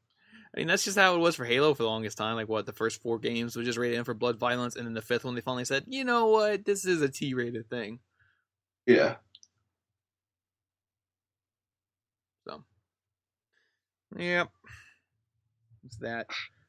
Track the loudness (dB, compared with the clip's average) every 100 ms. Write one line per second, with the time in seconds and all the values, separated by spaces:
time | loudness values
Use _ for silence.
0 | _ _ _ -20 -10 -4 0 0 2 4
1 | 4 6 4 2 2 4 4 4 0 -2
2 | -4 -4 -4 -2 -2 -4 -4 -4 -4 -2
3 | -4 -4 -2 -4 -6 -4 -4 -2 -2 -2
4 | -4 -2 -2 0 0 0 -4 -8 -8 -8
5 | -2 -2 -2 -6 -4 -4 -2 -4 -4 -4
6 | 0 2 4 4 4 0 0 0 0 2
7 | 0 -2 -4 -2 -4 -6 -8 -8 -8 -12
8 | _ _ _ _ _ _ _ _ 6 6
9 | 6 0 _ -20 -20 _ _ _ _ _
10 | _ _ _ _ _ _ _ _ _ _
11 | _ _ _ _ _ _ _ _ _ _
12 | _ _ _ _ -16 -16 -20 _ _ _
13 | _ _ _ _ _ _ _ _ _ _
14 | -18 -8 -2 -2 -2 _ -20 -20 -20 _
15 | _ _ _ _ _ _ _ -20 -20 -12
16 | -8 -8 -8 -10 -12 _